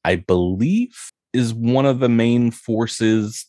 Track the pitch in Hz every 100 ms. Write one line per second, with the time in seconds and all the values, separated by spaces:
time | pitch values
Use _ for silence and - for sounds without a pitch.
0 | - 90 - 90 90 95 131 208 247 -
1 | - - _ 127 117 113 117 127 139 127
2 | 127 117 117 120 120 117 - 113 113 -
3 | 113 110 107 110